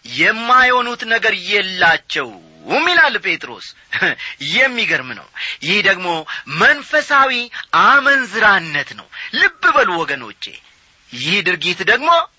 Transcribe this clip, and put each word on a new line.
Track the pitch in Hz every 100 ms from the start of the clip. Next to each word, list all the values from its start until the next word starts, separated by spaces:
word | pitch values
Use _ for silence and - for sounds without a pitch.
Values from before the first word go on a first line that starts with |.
| -
የማይሆኑት | 123 175 220 233 254 247 254 240 233 226
ነገር | 226 220 202
የላቸውም | 180 208 190 185 175 156 _ 156 127 98 80 - 110 226 339
ይላል | 349 302 214
ጴጥሮስ። | 185 165 131 107 - - _
<laughs> | - 185 131 - - 143
የሚገርም | 202 262 240 180 160 127
ነው። | 107 - - - -
ይህ | 151 208
ደግሞ | 190 185 180 165 156 - - 151
መንፈሳዊ | 233 294 262 302 - 285 269 247 240 - - 160
አመንዝራነት | 202 277 269 269 240 214 214 190 165 147 139
ነው። | - - - -
ልብ | 247 381 - 349
በሉ | 285 214 175
ወገኖቼ፣ | 151 139 113 - - 71 _ _ _ _ _
ይህ | 123 135 202
ድርጊት | 180 175 165 175 185
ደግሞ | 240 311 339 -